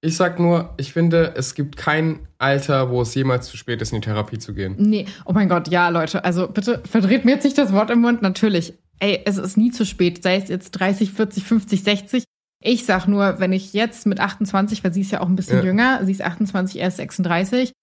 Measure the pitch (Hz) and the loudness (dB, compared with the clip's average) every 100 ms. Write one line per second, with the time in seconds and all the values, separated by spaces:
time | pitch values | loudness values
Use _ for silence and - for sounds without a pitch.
0 | 160 156 180 175 170 170 170 - 139 - | -4 0 0 2 2 2 0 -8 -6 0
1 | 170 165 165 - 131 - 143 - - 156 | 2 4 2 -2 -8 -6 -8 -4 -2 0
2 | 160 156 - _ 135 139 139 135 127 123 | 0 -4 -12 _ 0 0 0 0 0 0
3 | 117 135 131 123 - 107 - 117 113 113 | -2 -2 0 0 -4 -14 -8 -6 -4 -4
4 | 104 107 104 - - 101 95 98 208 214 | -2 -2 -4 -8 -10 -6 -6 2 2 2
5 | 196 - - 190 190 175 165 175 175 170 | -4 -14 -2 2 4 2 2 2 2 2
6 | 160 190 180 175 185 202 202 233 - 233 | -2 -2 -2 0 -2 -2 -2 -4 0 2
7 | 190 262 233 277 285 277 247 196 220 233 | 4 4 4 4 2 2 2 2 4 4
8 | 233 240 196 185 220 180 170 - _ _ | 4 2 0 2 2 2 -2 -12 _ _
9 | 202 190 - 196 190 208 233 240 208 - | -2 0 -2 -2 0 2 2 2 -4 2
10 | 180 170 180 185 196 190 - - 190 196 | 0 2 0 0 0 -8 -8 -2 0 2
11 | 196 - 208 202 - 226 196 196 202 202 | -2 0 -2 -2 0 0 2 0 0 -2
12 | - 254 - _ _ _ 202 247 - 185 | 0 -4 -4 _ _ _ 0 0 2 0
13 | 185 202 196 185 185 185 190 202 226 - | 2 2 2 2 0 0 -2 -2 -2 -2
14 | 208 196 196 - 202 196 208 214 185 175 | -2 0 -2 -2 -2 0 0 0 -2 -2
15 | 196 208 180 185 185 190 185 196 254 262 | -2 -2 0 0 2 2 4 4 2 2
16 | 190 196 - 170 202 190 190 - 185 180 | 0 -2 -4 -2 -2 0 -2 -2 -4 -4
17 | - - 175 170 190 247 254 _ | -8 -4 0 0 0 0 -2 _